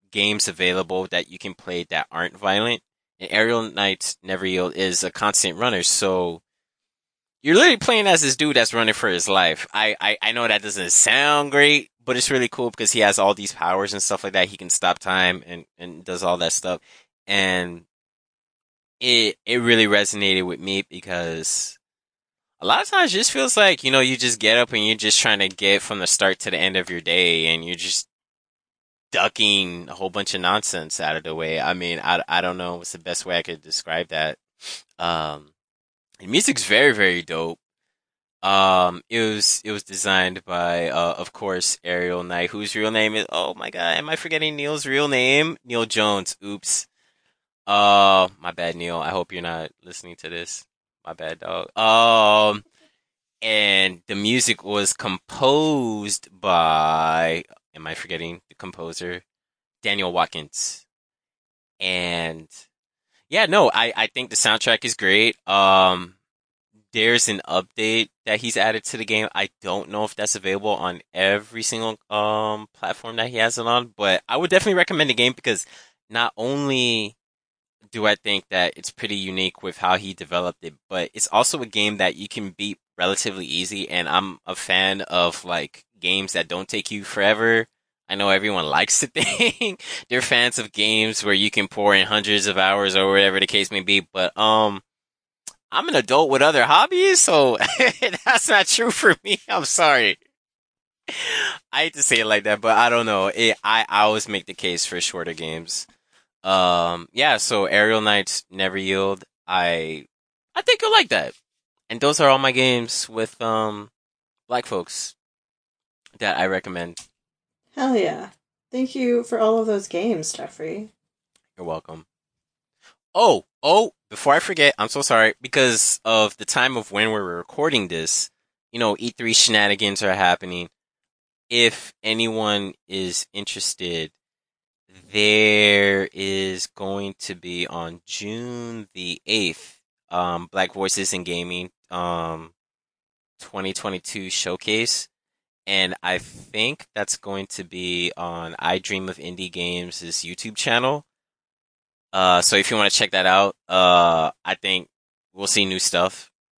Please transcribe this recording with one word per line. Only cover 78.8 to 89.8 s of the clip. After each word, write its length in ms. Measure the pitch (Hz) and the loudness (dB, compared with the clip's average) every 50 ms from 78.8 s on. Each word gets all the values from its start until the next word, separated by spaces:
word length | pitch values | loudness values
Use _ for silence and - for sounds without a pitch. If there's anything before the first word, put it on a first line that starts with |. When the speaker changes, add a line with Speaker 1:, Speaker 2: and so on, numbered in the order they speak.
| - - | -14 -16
Speaker 1:
pretty 260 | - - - 104 104 | -12 -10 -8 -8 -6
unique 460 | 98 95 95 95 95 92 92 - - | -6 -6 -6 -4 -4 -4 -4 -6 -8
with 160 | - 95 85 - | -12 -12 -10 -4
how 180 | - 90 92 | 0 0 0
he 180 | - 101 95 92 | 0 -2 -8 -12
developed 500 | - 90 73 87 87 90 90 85 _ - | -12 -10 -4 -4 -2 -2 -4 -6 _ -16
it, 100 | 85 76 _ _ _ | -18 -18 _ _ _
but 220 | 98 92 85 - _ | -6 -6 -6 -6 _
it's 140 | 107 - - | -6 -6 2
also 320 | - 107 123 - - 151 | 4 4 4 4 0 -4
a 40 | 123 | -8
game 320 | 110 - 107 104 104 104 98 | -4 -2 0 0 0 0 0
that 180 | 92 90 67 | 0 0 0
you 120 | 78 101 104 | -4 -12 -12
can 220 | - - 104 95 | -10 -10 -10 -10
beat 280 | 87 - 101 104 98 - _ _ _ - | -8 -8 -8 -8 -8 -10 _ _ _ -2
relatively 480 | 90 92 98 98 - 113 95 95 90 | -2 0 0 -2 -4 -6 -6 -6 -8
easy, 420 | 64 73 85 92 - 107 98 92 - | -6 -4 -4 -4 -6 -6 -10 -8 -6
and 200 | 76 90 87 73 | -4 -4 -2 0
I'm 300 | 78 92 98 95 87 - _ | 0 -2 -2 -2 -10 -14 _
a 80 | - 92 | -12 -12
fan 460 | - - - 92 92 95 95 95 98 | -12 -4 0 0 2 2 0 0 -2
of, 420 | 95 - 87 90 87 87 82 - - | -6 -2 0 2 2 2 0 -4 -8
like, 400 | 90 87 82 71 71 - - _ _ _ _ | -6 -4 -4 -6 -8 -12 -20 _ _ _ _
games 360 | - 87 95 95 98 92 - | -4 -2 -2 -2 -2 -4 -4
that 140 | 87 82 76 | -6 -4 -4
don't 200 | - 90 95 - | -6 -8 -8 -6
take 220 | - 107 - - | -8 -8 -6 -6
you 120 | 107 104 98 | -10 -10 -10
forever. 640 | - - 104 98 101 110 107 113 117 113 113 113 - _ _ _ _ _ _ _ - | -8 -4 0 2 2 4 4 4 2 2 2 0 -2 _ _ _ _ _ _ _ -10
I 60 | 95 | -6
know 140 | 98 101 98 | -2 2 2
everyone 360 | 95 95 101 107 101 90 80 | 2 2 2 0 -2 -2 -2
<laughs> 40 | 76 | 0
likes 300 | 71 76 95 - - - | 0 0 2 2 0 -2
to 60 | - | -2
think 760 | - _ - - - 640 - 240 226 - - 247 214 185 - | -4 _ -4 -4 -2 0 0 0 0 0 -2 -6 -6 -6 -10